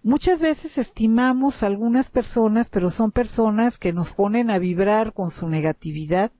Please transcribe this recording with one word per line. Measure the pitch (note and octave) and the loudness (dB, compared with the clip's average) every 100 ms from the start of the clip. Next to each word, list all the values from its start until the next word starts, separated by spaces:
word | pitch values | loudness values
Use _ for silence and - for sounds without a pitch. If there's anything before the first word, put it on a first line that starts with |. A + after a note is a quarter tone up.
Muchas | - D4 - F4 | 2 2 2 2
veces | D#4+ D4+ D#4+ - | 0 -2 -6 -6
estimamos | A3+ - A3 A3+ B3+ B3+ C#4 - | -6 0 2 4 2 2 0 0
a | G#3 | -2
algunas | G3+ A#3 B3 C4+ | -2 0 0 0
personas, | B3+ A3 A#3 A3 A3 A#3+ | -2 -2 0 2 2 0
pero | - F3 | -2 -2
son | - A3 | 0 0
personas | A#3+ A#3 - A3 G#3 A#3+ - | 0 -2 0 0 2 0 0
que | F3+ | -4
nos | E3+ E3 | -2 -4
ponen | - G3+ A3+ A#3 | 0 0 2 0
a | G3 | 0
vibrar | F3+ F3 G3 G#3+ A3 | 0 0 2 2 0
con | G#3+ F3 | -4 -6
su | - E3 | -6 -4
negatividad. | D#3 D#3 D3+ D#3+ D3+ D3+ F3+ A3 | 0 0 -2 -8 -10 -2 0 0